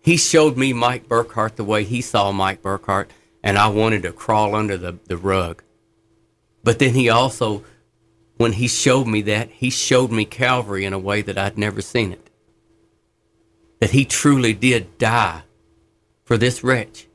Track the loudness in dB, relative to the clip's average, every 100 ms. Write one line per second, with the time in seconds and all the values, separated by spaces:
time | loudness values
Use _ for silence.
0 | 2 2 4 4 4 2 -2 0 -2 -2
1 | -2 -2 0 -4 -4 -4 -2 -2 0 -6
2 | -2 0 0 0 -2 -2 -6 -6 -2 -4
3 | -4 -16 _ _ -2 2 2 2 0 0
4 | -6 -10 -2 0 0 -2 -4 -6 -8 -12
5 | _ -6 0 0 -2 -8 _ _ _ _
6 | _ _ _ _ _ _ -2 2 2 4
7 | 4 4 2 0 -4 -4 -10 _ _ _
8 | _ _ _ _ -2 0 -2 0 2 2
9 | 0 -2 -2 -4 -4 -6 -6 -4 0 2
10 | 2 -2 -4 -2 0 0 -2 -6 -4 -4
11 | -2 -4 -4 -4 -4 -2 -4 -4 -4 -4
12 | -4 -6 _ _ _ _ _ _ _ _
13 | _ _ _ _ _ _ _ _ 0 2
14 | 0 2 2 4 2 2 2 2 -2 _
15 | 0 2 0 -4 -18 _ _ _ _ _
16 | _ _ _ 2 2 0 0 0 -2 -16
17 | -20